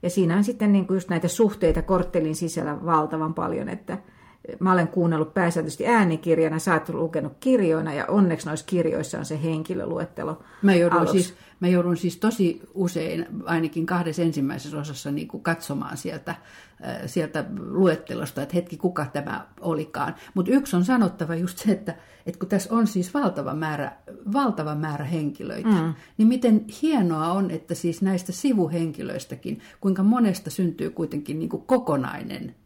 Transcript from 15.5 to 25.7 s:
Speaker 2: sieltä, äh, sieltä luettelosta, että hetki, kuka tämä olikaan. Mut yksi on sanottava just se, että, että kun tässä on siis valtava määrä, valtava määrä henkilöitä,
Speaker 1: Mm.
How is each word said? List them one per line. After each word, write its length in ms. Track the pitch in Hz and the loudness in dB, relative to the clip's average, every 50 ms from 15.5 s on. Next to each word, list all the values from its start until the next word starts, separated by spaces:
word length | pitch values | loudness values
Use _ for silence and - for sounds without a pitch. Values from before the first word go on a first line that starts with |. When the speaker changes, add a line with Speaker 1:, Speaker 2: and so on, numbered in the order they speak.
| 165 165 - - - 131 - - - - | -4 -4 -4 -8 -6 -6 -6 -8 -10 -8
Speaker 2:
sieltä, 340 | - 175 165 170 - - | -8 -8 -10 -8 -8 -10
äh, 680 | 165 - - - - - - - _ _ - - - - - | -10 -10 -12 -20 -20 -20 -20 -20 _ _ -12 -10 -10 -8 -10
sieltä 400 | - - 185 160 - - 156 - - - - | -6 -4 -4 -4 -2 -4 -6 -6 -6 -8 -10
luettelosta, 840 | - - - 175 190 180 156 - - - 135 - - 139 - - | -10 -6 0 4 4 4 4 2 -4 -8 -8 -8 -8 -8 -6 -8
että 120 | 139 143 - | -8 -2 -2
hetki, 220 | 175 175 175 - 156 | -4 -2 -4 -10 -2
kuka 280 | - 180 180 - 151 | -2 -2 0 0 -6
tämä 420 | 127 - 143 147 143 107 104 101 - _ - | -4 -4 -6 -6 -6 -8 -8 -10 -14 _ -8
olikaan. 540 | - 175 160 156 156 - - - 139 147 165 - - - - | -4 -2 -2 -2 -4 -6 -6 -6 -6 -6 -6 -10 -14 -6 -2
Mut 140 | 196 190 190 | -2 2 4
yksi 260 | 247 277 269 - - | 4 2 2 2 2
on 100 | 175 180 | 2 2
sanottava 500 | 185 262 247 214 - - - 170 156 170 | 4 4 4 4 2 2 -2 -6 -4 -2
just 220 | 165 175 180 - - | -4 -4 -4 -6 -2
se, 140 | - 202 | 0 0
että, 240 | 202 - - - 160 - - - - _ _ | 0 2 0 -8 -10 -10 -14 -20 -20 _ _
että 140 | - 180 - | -12 -8 -8
kun 100 | - 185 | -4 -2
tässä 240 | - 190 190 - 226 | 0 -2 0 0 0
on 120 | 226 226 214 | 2 2 2
siis 260 | - 190 180 180 - | 2 0 -2 0 -2
valtava 400 | 285 285 196 175 - 135 - - | 0 0 0 0 -2 -4 -4 -4
määrä, 380 | 151 160 156 151 143 143 - - - _ - - - - 214 202 | -4 -4 -4 -2 -4 -6 -6 -8 -14 _ -20 -20 -12 -8 -2 0
valtava 420 | 277 277 254 - - 156 151 151 | 0 2 0 0 -2 -4 -4 -2
määrä 300 | 147 156 156 147 143 147 | -4 -2 -4 -4 -4 -4
henkilöitä, 640 | 131 175 160 151 147 - - - - - - - | -2 -2 -2 -2 -2 -4 -6 -10 -8 -8 -4 2
Speaker 1:
Mm. 240 | 226 | 2